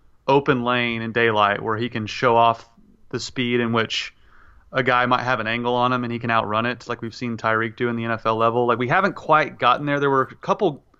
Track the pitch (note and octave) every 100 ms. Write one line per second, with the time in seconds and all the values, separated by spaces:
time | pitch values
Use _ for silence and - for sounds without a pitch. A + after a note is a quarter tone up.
0 | _ _ - C#3 C#3+ B2+ A#2+ B2 A#2+ A2+
1 | A2+ A#2 A#2 G#2+ G2+ G2+ A2 G#2+ A#2+ A#2+
2 | G#2 - B2+ A#2 A#2 A2+ - _ _ _
3 | - A#2 - - A#2+ A#2+ A#2 A#2 A2 -
4 | - _ - - - - _ C3 B2+ B2
5 | B2 B2 A#2+ A#2 A2 A#2 A#2+ B2 B2 B2+
6 | A#2+ A#2 A#2+ A2+ G#2 G#2+ A#2+ A#2+ - A#2
7 | A2+ - B2 A2+ A2+ A2 A2+ A2 A#2+ A#2
8 | A#2 A2+ A2 A2 A2+ A#2+ A#2+ A#2 B2 F3+
9 | F#3 - - D#3 D3 A#2 B2 B2+ D3 C#3+
10 | C#3+ C3+ B2+ - - F#3+ G3+ C#3 _ _